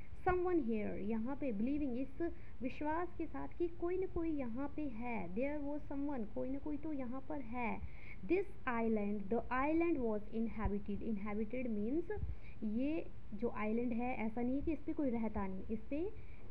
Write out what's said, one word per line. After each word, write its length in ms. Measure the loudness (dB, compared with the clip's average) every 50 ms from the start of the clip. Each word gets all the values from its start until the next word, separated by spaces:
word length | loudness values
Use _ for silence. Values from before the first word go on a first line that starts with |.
| -4 -4 -4 0 2 4
someone 300 | 4 4 4 4 4 4
here। 380 | 4 4 2 2 2 0 -2
यहाँ 400 | -2 0 0 0 0 0 0 -2
पे 180 | 0 0 0 2
believing, 440 | 2 2 2 2 2 2 0 0 0
इस 360 | -2 -2 -2 -2 -2 -2 -2 -2 -4 -4 -4 -2
विश्वास 460 | -2 -2 -2 0 0 0 0 0 0 0 -2 -2
के 80 | -2
साथ 220 | -2 -2 -4 -4 -4
कि 200 | -2 0 0 0
कोई 300 | 0 0 0 0 2 0
ना 100 | 0 0 0
कोई 160 | 0 2 2
यहाँ 440 | 0 0 0 0 -2 -2 -2 -2 -2
पे 60 | -2
है। 540 | -2 -2 -2 -2 -2 -2 -2 -2 -2 -2 0
There 340 | 0 0 0 0 0 -2 -2
was 220 | -2 -2 -2 -2
someone, 420 | -2 -2 0 0 0 -2 -2 -2 -2
कोई 140 | -2 -2 -2
ना 100 | -2 -2
कोई 180 | -2 -2 -2 -2
तो 160 | -2 -2 -2
यहाँ 280 | -2 -2 -2 -4 -4 -4 -4
पर 100 | -4 -4
है। 400 | -4 -2 -2 -2 0 -2 -2 -2 -4 -6 -6 -6 -6 -6 -4 -2 2
This 200 | 2 4 4 2 0 -4 -4 -2 0
island, 520 | 2 2 4 4 4 4 2 2 0 0 0 2
the 120 | 2 2 2 2
island 460 | 2 2 4 4 4 4 6 4 4 4 2
was 160 | 2 2 0 0 -2 0
inhabited। 800 | 0 0 0 0 2 2 2 2 2 0 0 -2 -2 0 0 0
Inhabited 520 | 0 0 -2 0 0 0 0 0 -2 0 0
means 560 | 0 0 0 2 2 0 0 0 -2 -2 -2 -2 -2 -2 -4 -4 -4 -2 -2
ये 480 | 0 2 2 2 2 0 0 -2 -4 -4 -4 -4 -4 -2
जो 160 | 0 0 0
आइलैंड 440 | 0 0 0 0 2 2 2 0 0
है, 240 | 0 0 0 0 0
ऐसा 240 | 0 0 0 0
नहीं 140 | 0 2 2
है 60 | 2
कि 120 | 2 0 0
इस 60 | 0
पे 140 | 0 -2 0
कोई 160 | 2 2 2
रहता 380 | 2 2 0 0 0 0 -2 -2
नहीं। 160 | -2 -2 -2 -2
इस 80 | -2 -2
पे 320 | -2 -2 -2 0 0 -2 -2 -4 -4 -4 -4 -4 -4 -4